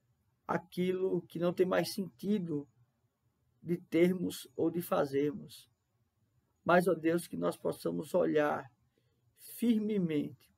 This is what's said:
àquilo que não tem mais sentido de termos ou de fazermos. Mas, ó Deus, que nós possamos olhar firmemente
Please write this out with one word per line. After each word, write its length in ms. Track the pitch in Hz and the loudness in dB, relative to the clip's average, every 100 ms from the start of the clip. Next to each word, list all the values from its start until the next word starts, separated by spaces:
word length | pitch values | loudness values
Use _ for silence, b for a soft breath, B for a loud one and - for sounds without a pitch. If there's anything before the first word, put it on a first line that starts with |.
| _ _ _ _ - | _ _ _ _ -6
àquilo 760 | 170 180 - 180 185 190 185 | -6 -4 -4 -2 0 -2 -2
que 160 | - 170 | -4 -4
não 140 | 175 | -2
tem 140 | 175 185 | 2 2
mais 260 | 185 170 | 2 0
sentido 760 | - 180 - 185 208 170 147 143 _ _ _ _ _ _ _ _ _ | -4 -8 -8 -2 -2 -2 -6 -8 _ _ _ _ _ _ _ _ _
de 140 | 160 175 | -6 -6
termos 720 | - 160 175 185 147 - - | 0 4 4 4 -4 -6 -10
ou 160 | - 165 | -2 -2
de 100 | 165 | -2
fazermos. 880 | 175 185 147 139 147 143 - - - _ _ _ _ _ _ _ _ _ | -2 0 0 0 0 -2 -12 -20 -20 _ _ _ _ _ _ _ _ _
Mas, 220 | - 175 185 | 4 4 6
ó 80 | |
Deus, 320 | 160 160 175 - | 2 2 0 -2
que 100 | 170 | -4
nós 200 | 175 165 | -4 -2
possamos 580 | 170 - 165 170 160 | -6 -4 -4 -4 -2
olhar 560 | 185 165 151 147 156 135 _ _ _ _ _ _ _ | 0 2 2 2 0 -6 _ _ _ _ _ _ _
firmemente 1120 | - - 233 214 208 208 170 156 143 - _ | -20 -2 0 2 0 0 0 -2 -4 -8 _